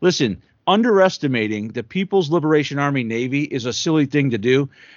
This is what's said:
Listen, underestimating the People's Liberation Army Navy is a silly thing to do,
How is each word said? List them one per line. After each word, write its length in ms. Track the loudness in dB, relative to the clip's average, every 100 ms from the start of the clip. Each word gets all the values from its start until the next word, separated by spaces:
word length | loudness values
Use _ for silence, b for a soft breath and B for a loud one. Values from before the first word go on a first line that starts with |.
Listen, 400 | -2 0 0 -2 b b 0
underestimating 1000 | 2 4 4 4 2 -2 -2 -2 -4 -6
the 140 | -8
People's 460 | -8 -6 -2 0 0
Liberation 480 | 0 2 2 0 -2
Army 260 | -2 -2
Navy 400 | -2 -4 -4 -4
is 220 | -4 -6 -6
a 80 |
silly 320 | -6 -2 0 0
thing 240 | 0 0
to 60 | 0
do, 320 | 2 2 0 B B